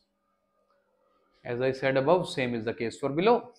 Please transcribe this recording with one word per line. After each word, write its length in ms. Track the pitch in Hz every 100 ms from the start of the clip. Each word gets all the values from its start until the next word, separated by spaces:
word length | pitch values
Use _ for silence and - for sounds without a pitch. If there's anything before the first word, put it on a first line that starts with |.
| _ _ _ _ _ _ _ _ _ _ _ _ _ _
As 160 | - 120
I 120 | 131
said 240 | 131 135 135
above, 320 | 135 180 170
same 260 | - 123
is 100 | 120
the 100 | 110
case 240 | 110 117 -
for 120 | 139
below. 400 | 143 202 240 -